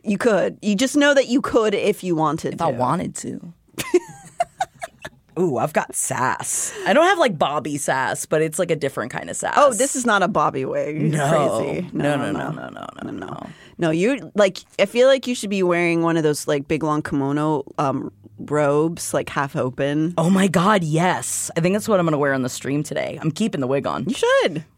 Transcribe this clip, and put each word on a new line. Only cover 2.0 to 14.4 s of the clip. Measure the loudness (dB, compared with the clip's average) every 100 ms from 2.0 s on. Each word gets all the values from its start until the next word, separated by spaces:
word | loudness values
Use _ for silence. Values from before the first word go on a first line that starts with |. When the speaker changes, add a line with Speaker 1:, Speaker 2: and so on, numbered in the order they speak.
Speaker 1:
you | -2 0
wanted | 0 0 -4
Speaker 2:
If | -2
I | -2
Speaker 1:
to. | 0
Speaker 2:
wanted | 0 0 -4 -8
to. | -10 -10 -14 -20 _ -12
<laughs> | 0 0 0 -20 -20 -6 -6 _ -8 _ -16 _ -20 _ _ -2
Ooh, | 0 0
I've | 0
got | -2 -4
sass. | -6 -4 0 0 0 -4 -4 -6 -4 2
I |
don't | 4 4
have, | 4
like, | 2 2
Bobby | -2 -2 -4 -4
sass, | -2 0 0 -4 -2
but | 0
it's, | 0 -2
like, | -2
a | 0
different | -2 -4 -8
kind | -8 -8
of | -6
sass. | 0 4
Speaker 1:
Oh, | 4
this | 4 -2 0
is |
not | 0 2
a | 2
Bobby | 2 0 0 -4
wig. | -4 -4 -2
Speaker 2:
No. | 0 2 2 2 2 0
Speaker 1:
Crazy. | -2 -4 -4
Speaker 2:
No, | -2 0 0
Speaker 1:
No, | -2
Speaker 2:
no, |
Speaker 1:
no, | -4 -6
Speaker 2:
no, | -8 -12
no, |
no, | -12 -14 -12
no, | -12
Speaker 1:
no, |
no. | -10 -10
Speaker 2:
no. | -12 -14 -18 -20 -4
Speaker 1:
No, | 0
you, | 2 0 0 -4
like, | 2